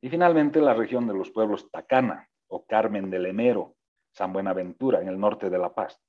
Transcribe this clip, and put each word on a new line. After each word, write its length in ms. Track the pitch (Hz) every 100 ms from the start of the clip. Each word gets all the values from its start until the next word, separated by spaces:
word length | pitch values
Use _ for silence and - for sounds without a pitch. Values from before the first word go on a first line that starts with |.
Y 80 | 131
finalmente 520 | 170 175 165 147 160
la 140 | 147
región 320 | 117 110 123 120
de 80 |
los 160 | 98 92
pueblos 400 | 110 110 101 -
Tacana, 580 | - - 131 123 - - _ _
o 160 | 92
Carmen 460 | _ 110 110 104 95
del 160 | 92 90
Enero, 500 | 101 120 107 - _ _ _ _
San 220 | - 92
Buenaventura, 680 | 95 98 92 90 87 131 98
en 60 | 95
el 140 | 95
norte 280 | 104 - 98
de 100 | 90
La 140 | 87
Paz. 280 | - 95 -